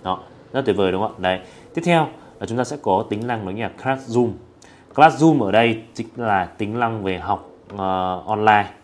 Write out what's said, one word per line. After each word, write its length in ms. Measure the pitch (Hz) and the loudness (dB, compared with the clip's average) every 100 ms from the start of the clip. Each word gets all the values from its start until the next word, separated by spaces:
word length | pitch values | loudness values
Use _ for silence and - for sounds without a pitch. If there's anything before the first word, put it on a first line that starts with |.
Đó, 160 | - 92 - - - | -4 -6 -8 -20 -8
rất 120 | 131 135 | -4 0
tuyệt 100 | - | 0
vời 160 | 95 | 0
đúng 100 | 92 | 0
không 100 | 107 | -4
ạ? 80 | - | -4
Đấy. 200 | 92 92 - - - | -2 -2 -6 -20 -10
Tiếp 80 | - 175 | -6 2
theo 220 | 170 147 - - - | 2 2 -6 -20 -14
là 60 | 101 | -8
chúng 120 | 113 | -4
ta 60 | |
sẽ 140 | 123 147 | -4 -4
có 240 | 110 95 113 | 0 0 0
tính 180 | 104 120 | -6 -4
năng 180 | 120 95 | -6 -6
đó 60 | 101 | -8
là 140 | 107 - | -8 -8
Classroom. 480 | 131 131 123 117 120 - - _ - - - - | -6 -6 -2 0 0 -4 -18 _ -20 -20 -10 6
Classroom 440 | 156 127 160 147 | 6 6 4 4
ở 120 | 101 | 4
đây 300 | 104 117 110 - | 4 4 0 -8
chính 140 | - 113 123 | -14 -12 -6
là 280 | 117 98 90 | 0 0 -2
tính 340 | - 104 113 | -6 -6 -2
năng 240 | 117 110 | -4 -2
về 140 | 95 92 | -4 -6
học, 320 | 82 101 - - - 101 | -4 -6 -6 -20 -18 -6
ờ, 440 | 95 92 92 92 - | -4 -2 -2 -6 -6
online. 400 | 107 110 104 101 - | 0 4 4 2 -10